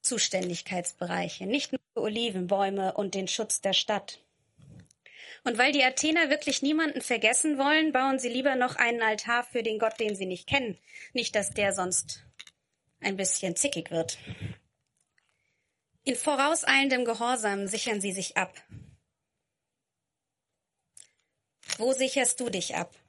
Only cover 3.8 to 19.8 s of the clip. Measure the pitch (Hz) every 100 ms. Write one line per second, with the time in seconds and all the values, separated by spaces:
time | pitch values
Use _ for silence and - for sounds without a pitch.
3.8 | - 208 - - _ _ _ _ - -
4.8 | - _ - - - - 254 226 262 285
5.8 | 254 262 302 320 311 302 302 - 277 311
6.8 | 311 262 - 233 214 254 311 277 277 311
7.8 | 311 254 269 262 247 240 269 254 247 247
8.8 | 240 240 220 220 - 240 247 240 226 220
9.8 | 220 220 220 196 190 180 - 277 240 180
10.8 | _ - - - 233 214 202 - 202 196
11.8 | 185 180 - - - _ - _ _ _
12.8 | _ _ 208 196 185 - 185 170 190 180
13.8 | 165 165 160 - - - - - _ _
14.8 | _ _ _ _ _ _ _ _ _ _
15.8 | _ _ - 247 - 277 277 320 - 269
16.8 | 269 254 233 220 233 247 214 196 196 208
17.8 | 247 208 196 185 185 - 185 - - -
18.8 | - - _ _ _ _ _ _ _ _